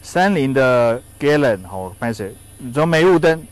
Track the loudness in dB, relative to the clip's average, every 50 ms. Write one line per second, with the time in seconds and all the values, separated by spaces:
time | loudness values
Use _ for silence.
0 | -20 -6 -2 0 0 0 0 0 -2 0 0 0 2 2 2 2 2 2 0 -2
1 | -6 -16 -12 -4 -2 0 2 2 2 2 0 -2 -6 -12 -12 -10 -10 -10 -12 -8
2 | -8 -8 -6 -6 -10 -12 -12 -16 -20 -20 -20 -18 -16 -8 -4 -2 -2 0 2 2
3 | 4 4 4 4 4 2 2 0 -6 -18